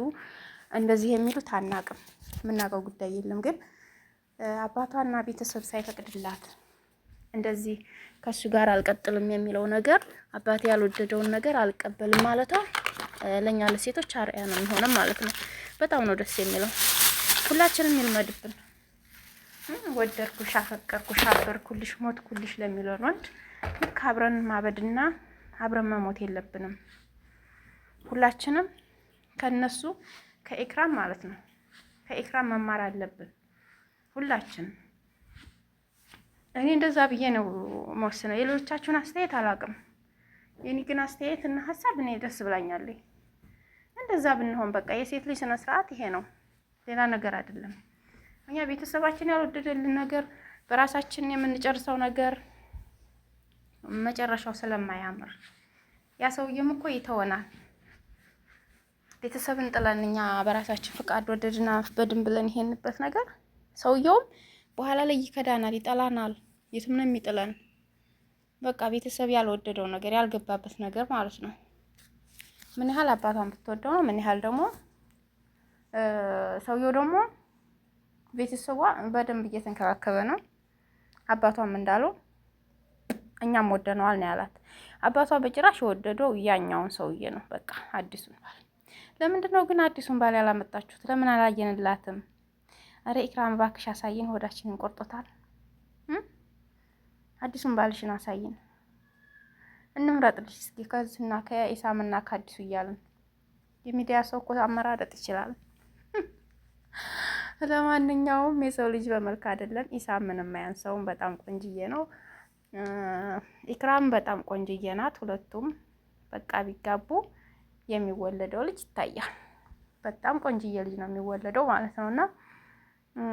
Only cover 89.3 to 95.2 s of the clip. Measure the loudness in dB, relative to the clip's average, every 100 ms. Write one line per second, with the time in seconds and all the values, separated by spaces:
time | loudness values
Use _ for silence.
89.3 | 2 4 4 6 6 4 2 -2 4 4
90.3 | 6 4 2 -2 -8 -10 -12 -2 2 4
91.3 | 6 6 4 0 0 0 0 -4 -12 -14
92.3 | _ _ _ _ -20 -20 -12 -4 -2 -2
93.3 | 0 0 2 2 0 -8 -6 -4 -4 -4
94.3 | -4 -6 -8 -8 -6 -6 -8 -12 -12